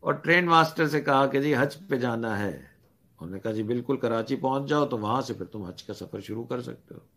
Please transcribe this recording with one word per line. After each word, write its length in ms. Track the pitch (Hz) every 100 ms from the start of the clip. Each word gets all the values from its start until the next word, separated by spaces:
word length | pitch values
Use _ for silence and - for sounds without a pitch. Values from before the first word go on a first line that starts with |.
और 120 | - 143
train 280 | 151 170
master 440 | 175 165 160 - 156
से 120 | 147
कहा 260 | 139 139 139
कि, 140 | 139
"जी, 120 | 143
हज 220 | 135 143 - -
पे 100 | 135
जाना 360 | 123 117 113 101
है।" 180 | 101 73 - _ _ _ _ _
उन्होंने 220 | 80 95
कहा, 120 | 113
"जी, 100 | 110
बिल्कुल, 320 | 107 123 120 131
कराची 400 | 120 113 110 131
पहुंच 300 | 131 135 139
जाओ, 160 | 147 147
तो 100 | 120
वहां 260 | 104 120
से 120 | 131
फिर 120 | 104 92
तुम 200 | 107 92
हज 160 | 90
का 120 | -
सफर 260 | 101 98 101
शुरू 240 | 101 107
कर 160 | 117 127
सकते 320 | 123 113 _
हो।" 60 | - _